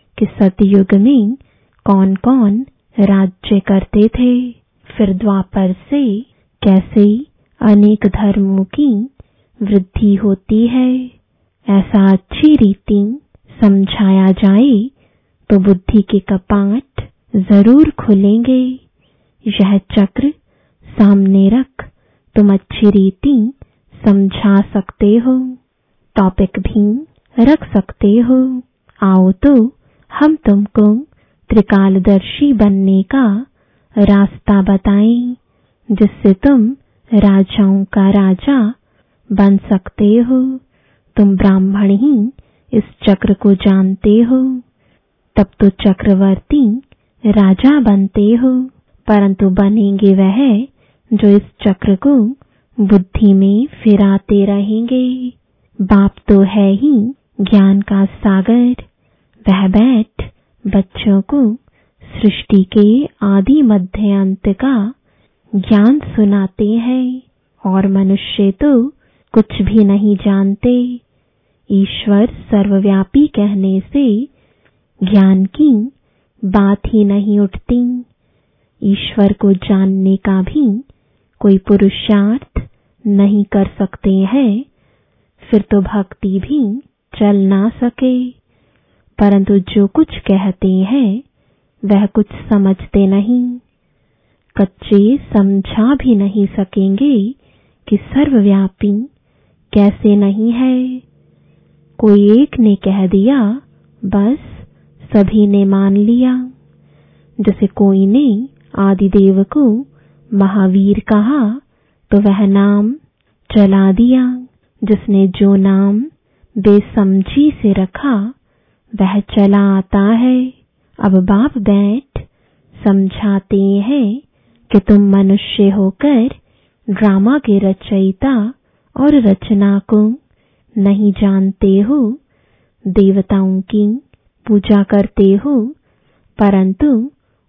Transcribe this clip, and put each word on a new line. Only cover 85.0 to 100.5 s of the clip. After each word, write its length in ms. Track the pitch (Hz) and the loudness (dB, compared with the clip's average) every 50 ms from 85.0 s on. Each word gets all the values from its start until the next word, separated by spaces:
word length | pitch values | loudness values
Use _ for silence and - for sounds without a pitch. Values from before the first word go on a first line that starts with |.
| _ _ _ _ _ _ _ _ - - | _ _ _ _ _ _ _ _ -4 -2
फिर 120 | - 208 | -2 -2
तो 200 | 202 - 208 202 | 0 0 -2 -2
भक्ति 580 | 185 - 208 208 190 - - - - 196 190 196 | -2 -2 -4 -6 -6 -8 -10 -10 -6 -6 -4 -6
भी 400 | 190 226 294 302 247 202 214 269 - _ _ _ _ _ - - | -4 -4 -4 -4 -2 -4 -6 -8 -12 _ _ _ _ _ -4 -2
चल 160 | 208 202 202 | 0 0 2
ना 340 | 196 196 190 196 190 202 226 | 0 0 0 0 0 -2 -4
सके। 680 | - - 247 240 - - 262 254 254 254 254 247 - _ _ _ _ _ _ _ _ _ _ _ _ _ _ _ _ - | -4 -4 -6 -6 -4 -4 -4 -2 -2 -4 -6 -8 -12 _ _ _ _ _ _ _ _ _ _ _ _ _ _ _ _ -2
परंतु 400 | 208 202 202 196 196 - 202 196 | 0 2 2 2 0 0 0 -2
जो 280 | 185 - - 202 202 | -2 -2 -2 -2 -2
कुछ 200 | 196 - 311 320 - - | 0 0 -2 -2 -2 -6
कहते 540 | - - - 196 190 190 190 180 - - 190 | -8 -4 -2 -2 -2 -2 -4 -4 -4 -4 -2
हैं, 520 | 185 185 190 190 254 285 254 202 196 247 - _ _ _ _ _ _ _ _ _ _ _ - | -2 -2 -2 -2 -2 -2 -2 -2 -4 -6 -10 _ _ _ _ _ _ _ _ _ _ _ -4
वह 200 | 190 208 196 214 | -2 0 0 0
कुछ 200 | 196 - 214 208 - - - - - 214 | 0 -2 -4 -4 -4 -8 -16 -6 -2 -2
समझते 540 | 202 196 190 190 - - - - 196 196 | 0 0 0 -2 -4 -6 -4 -2 0 0
नहीं। 520 | 190 196 202 202 220 247 247 247 247 247 247 - _ _ _ _ _ _ _ _ _ _ _ _ _ _ _ _ _ _ | 0 0 -2 -2 -2 -2 -2 -2 -4 -8 -12 -16 _ _ _ _ _ _ _ _ _ _ _ _ _ _ _ _ _ _
कच्चे 600 | - 196 - _ _ - - 214 202 202 220 269 | -4 -4 -4 _ _ -4 0 2 2 2 2 0
समझा 800 | 285 - - - 208 196 196 196 196 190 - - 220 214 247 285 | -2 -4 -4 -2 0 0 0 0 -2 -4 -4 -4 -2 0 0 -2
भी 200 | 262 - 262 226 | -2 0 0 0
नहीं 320 | 196 202 202 196 214 196 | 0 -2 -2 -2 -2 -4
सकेंगे 880 | 196 - - 190 - - 208 190 196 196 208 269 294 269 208 196 226 269 - _ _ _ _ _ _ _ _ _ | -2 -4 -6 -8 -4 -4 -2 -2 -2 -2 -2 0 0 0 -2 -2 -4 -8 -12 _ _ _ _ _ _ _ _ _
कि 100 | - 208 | -4 -4
सर्वव्यापी 1120 | - - - - 262 294 302 269 220 196 202 196 196 190 185 - _ 220 202 202 214 247 294 _ _ _ _ _ _ _ _ _ _ _ _ - | -4 -4 -4 -2 -2 0 2 0 2 2 2 2 0 0 -4 -6 _ -4 -4 -4 -4 -6 -10 _ _ _ _ _ _ _ _ _ _ _ _ 0
कैसे 420 | 208 202 208 208 - - 208 202 | 0 0 0 0 0 0 0 2
नहीं 360 | 208 202 196 196 214 220 233 | 2 0 0 -2 -2 -2 -2